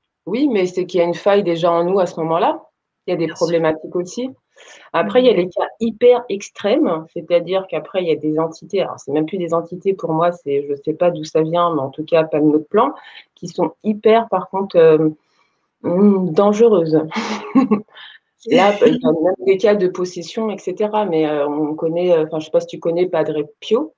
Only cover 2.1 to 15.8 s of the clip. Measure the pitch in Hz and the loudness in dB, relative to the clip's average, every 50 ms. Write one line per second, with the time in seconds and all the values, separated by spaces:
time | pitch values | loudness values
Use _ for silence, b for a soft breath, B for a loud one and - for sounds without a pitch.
2.1 | - - 160 160 165 170 208 277 320 320 - _ _ _ _ _ _ _ _ - | -4 -6 -4 -2 -2 0 0 0 -2 -4 -8 _ _ _ _ _ _ _ _ -6
3.1 | 180 160 165 160 - - 175 165 170 165 160 156 156 - - - - 180 175 180 | -4 -4 -4 -4 -4 -4 -2 -2 0 0 0 0 -2 -2 -6 -8 -6 -6 -6 -6
4.1 | - - 247 262 - - _ B B B B B B B B B - 165 175 202 | -8 -8 -8 -8 -10 -14 _ B B B B B B B B B -4 -2 -2 0
5.1 | 202 254 254 254 214 180 180 185 - 196 180 - - - 226 233 208 - 240 247 | 2 4 4 4 4 4 2 -2 -2 -4 -6 -6 -6 -4 -4 -4 -2 4 4 6
6.1 | 247 247 247 - 202 196 - - - - - 202 226 302 311 214 170 160 160 - | 6 4 2 -4 -8 -8 -8 -12 -12 -6 -2 0 2 2 2 0 0 -2 -6 -8
7.1 | - 175 160 - 175 175 165 165 185 190 190 185 175 156 - - - 190 185 165 | -12 -12 -4 0 0 0 0 0 -2 -4 -4 -4 -6 -8 -8 -6 -4 -4 -2 0
8.1 | 156 143 147 156 151 156 160 165 160 - - 160 - 196 151 - - - - - | -2 -2 -2 -2 -2 0 -2 -2 -4 -10 -12 -6 -4 -4 -2 -4 -6 -10 -8 -4
9.1 | 139 156 156 156 - 185 175 165 165 170 165 165 180 180 - 196 190 190 - 160 | -2 -2 -2 -2 -4 -6 -4 -2 -2 -2 -2 -4 -8 -6 -4 -4 -4 -2 -4 -4
10.1 | 160 160 170 175 175 175 - 143 143 143 143 143 143 139 - 156 156 151 175 175 | -2 0 0 0 0 -2 -4 -4 -2 -2 -2 -4 -6 -6 -4 -6 -4 0 0 0
11.1 | 165 156 156 156 - 156 160 160 165 175 175 175 165 151 135 135 - - 156 156 | 0 -2 -6 -4 -2 0 0 0 0 0 0 0 0 -2 -4 -6 -8 -10 -6 0
12.1 | 170 165 156 160 - 147 151 156 147 156 156 - - 208 247 294 302 B B B | 0 0 2 0 0 0 2 2 2 2 0 0 0 2 2 0 -2 B B B
13.1 | B B B B _ _ - 180 175 - 175 - - _ - 214 214 208 - 220 | B B B B _ _ -16 -10 -6 -4 -4 -4 -4 _ -6 -4 -4 0 2 4
14.1 | 220 226 226 220 - 185 185 - - 190 196 196 - 180 165 160 156 156 160 156 | 4 4 2 0 -2 -4 -4 -4 -6 -6 -6 0 4 6 6 6 6 6 4 2
15.1 | 156 - _ _ _ _ _ _ _ _ _ _ _ _ | 0 -4 _ _ _ _ _ _ _ _ _ _ _ _